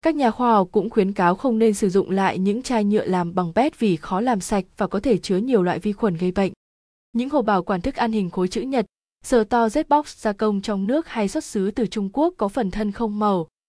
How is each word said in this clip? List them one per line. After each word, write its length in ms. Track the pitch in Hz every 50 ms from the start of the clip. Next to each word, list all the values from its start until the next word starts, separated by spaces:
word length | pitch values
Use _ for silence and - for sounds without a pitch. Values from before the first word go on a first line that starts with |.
Các 140 | - 330 320
nhà 160 | 294 277 226
khoa 200 | 214 - 247 240
học 180 | 226 208 185 180
cũng 180 | - 214 185 226
khuyến 240 | - 226 190 190 202
cáo 220 | - 185 175 180
không 240 | - - 269 226 220
nên 140 | 226 220 208
sử 160 | 202 220 196
dụng 200 | 175 196 - -
lại 280 | 185 196 196 185 - -
những 220 | 185 196 208 240
chai 220 | 254 - 254 220 208
nhựa 220 | 202 208 220 -
làm 300 | - 185 180 175 170 175
bằng 180 | 185 180 170 165
pet 260 | 214 247 311 - -
vì 160 | 233 208 175
khó 260 | 156 - - 190 185
làm 180 | 233 254 233 190
sạch 260 | 180 - 220 196 185 _ _
và 100 | - 202
có 120 | 185 - 196
thể 180 | 196 285 226
chứa 200 | 180 - - 196
nhiều 260 | 185 226 262 262 208 180
loại 160 | 180 160 156
vi 140 | - 208 202
khuẩn 240 | - - 208 175
gây 140 | 160 180 180
bệnh. 200 | 180 208 196 175 - _ _ _ _ _ _ _ _ _ _ _ _
Những 160 | 233 247 277
hộp 160 | 294 285 226
bảo 180 | 220 208 185 175
quản 180 | - 202 180
thức 140 | 175 269 277
ăn 160 | - 233 233
hình 180 | 226 214 196 175
khối 180 | - 190 180
chữ 140 | 185 - 226
nhật, 240 | 208 262 269 254 202 - _ _ _ _ _ _ -
sờ 180 | - 269 233 214
to 240 | - 240 240 233
Z 160 | 220 202 294 311 -
box 280 | 294 294 294 - -
gia 160 | - - 220 202
công 280 | - 226 214 208 196
trong 260 | 196 - 208 190 196
nước 200 | 196 262 311 320
hay 200 | - - 233 208
xuất 160 | 196 - 311 -
xứ 280 | - - 220 190 196
từ 160 | 208 - 233
Trung 220 | 185 - 220 196 196 -
Quốc 200 | 269 302 349 359
có 100 | _ 220
phần 240 | 196 - 277 233 185
thân 200 | - 208 220 208
không 280 | 202 - 240 220 208 208
màu, 280 | 214 208 196 180 160 - _ _ _